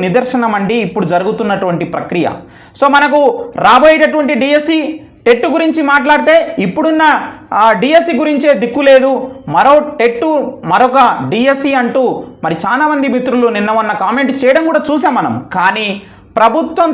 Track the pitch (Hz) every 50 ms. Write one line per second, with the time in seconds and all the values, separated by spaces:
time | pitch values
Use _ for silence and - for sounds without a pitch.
0 | 185 180 175 247 240 - - 247 233 220 208 202 196 180 233 240 214 - - 214
1 | 180 160 175 180 190 214 220 226 220 208 196 185 190 180 170 160 170 - - -
2 | - - - 175 147 92 - - - - - - - - - - 277 277 277 285
3 | 294 277 277 294 285 247 220 - - - - - - 202 233 254 294 311 311 311
4 | 311 294 294 311 294 254 294 220 269 277 294 302 294 320 320 311 294 285 311 -
5 | - - - _ - 233 240 240 - 330 262 320 330 320 - 320 294 277 277 285
6 | 247 294 294 269 247 294 320 330 - - - - 196 185 - 302 302 320 311 311
7 | 320 302 262 - - - - - - - - 196 214 226 214 190 233 277 320 339
8 | - 339 302 240 311 302 294 269 311 294 277 202 233 233 - 277 277 277 269 262
9 | 262 269 262 240 - - - - - - - - - 269 294 302 294 294 - -
10 | 247 240 233 - 330 311 311 285 254 254 - - - 165 180 190 254 247 247 269
11 | 247 220 170 - 135 131 170 226 247 269 277 269 277 277 269 254 240 233 - 262
12 | 254 214 160 156 - - - - - - 165 165 - 196 220 269 302 302 302 285
13 | 277 277 226 247 247 269 240 247 240 226 214 208 208 214 220 226 214 214 202 -
14 | 190 202 226 269 277 254 - - 247 254 285 320 330 320 320 302 302 277 294 294
15 | 359 311 254 214 165 127 113 120 - - - 185 175 190 202 220 214 208 190 202
16 | - - - - - - - 220 220 226 220 320 330 320 - - 339 320